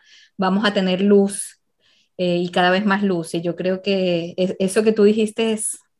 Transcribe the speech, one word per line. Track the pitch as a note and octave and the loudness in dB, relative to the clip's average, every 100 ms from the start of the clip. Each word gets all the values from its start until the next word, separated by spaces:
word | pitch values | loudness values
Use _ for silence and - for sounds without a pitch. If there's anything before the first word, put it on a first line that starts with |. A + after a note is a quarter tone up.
| _ - _ - | _ -20 _ -4
vamos | F#3+ G3 A3 | 0 0 0
a | |
tener | G3+ F#3 F#3 | 0 0 0
luz, | G3+ G3+ G3 - - - _ _ _ _ _ - | 4 4 2 -4 -14 -18 _ _ _ _ _ -6
eh, | F3+ F3 | -2 -2
y | F3 | -2
cada | F#3 F3+ | 2 2
vez | F#3+ G#3 | 2 0
más | G3 | 0
luz. | G3+ F3 E3 | 0 -2 -4
Y | E3+ | -4
yo | E3+ E3 | -4 -4
creo | F3+ F#3 | -4 -2
que | G3+ G3 F#3 E3+ E3+ - | -2 -2 0 -2 -4 -4
es, | F#3 - | -2 0
eso | F#3+ A3+ | -2 2
que | A3 | 2
tú | G#3+ | 4
dijiste | G#3 A3 G#3+ A3+ A3+ | 4 4 -2 -2 -2
es | G#3+ - - _ _ | -2 -6 -10 _ _